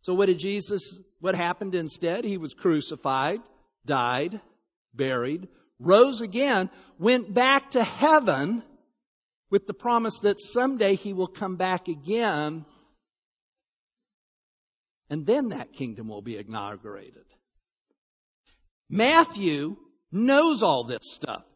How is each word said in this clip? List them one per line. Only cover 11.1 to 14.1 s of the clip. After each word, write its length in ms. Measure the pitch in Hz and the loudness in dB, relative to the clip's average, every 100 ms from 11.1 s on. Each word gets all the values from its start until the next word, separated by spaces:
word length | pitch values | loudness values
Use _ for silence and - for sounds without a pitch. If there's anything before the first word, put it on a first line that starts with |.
will 140 | 190 185 | -4 -6
come 280 | - 190 180 | -4 -8 -2
back 320 | 185 180 180 | -2 -2 -4
again, 760 | 156 143 226 220 151 151 160 156 _ _ _ _ _ _ _ _ _ _ _ _ _ _ | -10 -4 -2 0 -2 -4 -8 -14 _ _ _ _ _ _ _ _ _ _ _ _ _ _